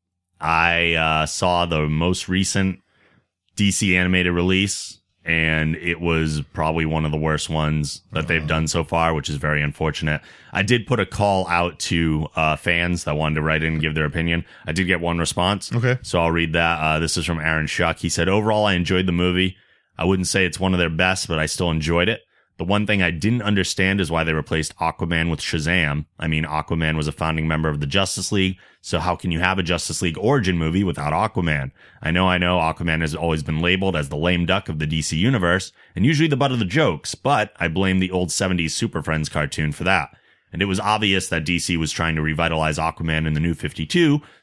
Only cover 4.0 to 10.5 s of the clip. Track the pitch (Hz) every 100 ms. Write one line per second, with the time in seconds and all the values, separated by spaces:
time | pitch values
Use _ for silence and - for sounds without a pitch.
4 | 90 92 90 87 90 95 101 - - -
5 | _ _ 85 82 80 78 78 78 85 82
6 | 85 80 80 76 71 - 80 80 80 80
7 | 78 76 78 78 - 80 78 78 73 -
8 | - 80 80 82 76 80 78 87 78 82
9 | 82 78 71 73 76 76 73 - 78 73
10 | 78 76 - - -